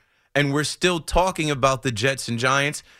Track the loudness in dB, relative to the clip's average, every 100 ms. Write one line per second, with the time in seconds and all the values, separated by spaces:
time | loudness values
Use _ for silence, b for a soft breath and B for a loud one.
0 | _ _ _ 0 0 0 -2 0 0 0
1 | 0 2 2 0 -2 0 2 0 -2 -2
2 | -2 -2 -4 -2 2 2 0 -4 b b